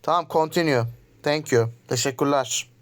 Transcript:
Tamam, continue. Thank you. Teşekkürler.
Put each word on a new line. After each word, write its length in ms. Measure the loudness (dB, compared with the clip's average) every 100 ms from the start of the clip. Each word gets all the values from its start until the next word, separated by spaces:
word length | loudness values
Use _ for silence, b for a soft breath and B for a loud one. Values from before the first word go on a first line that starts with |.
Tamam, 260 | 0 0 0
continue. 560 | 0 0 0 2 2 0 -8 _ _
Thank 280 | -4 -4 2
you. 180 | 2 2 -4 -6
Teşekkürler. 800 | -4 -2 -2 0 0 0 -6 -8 _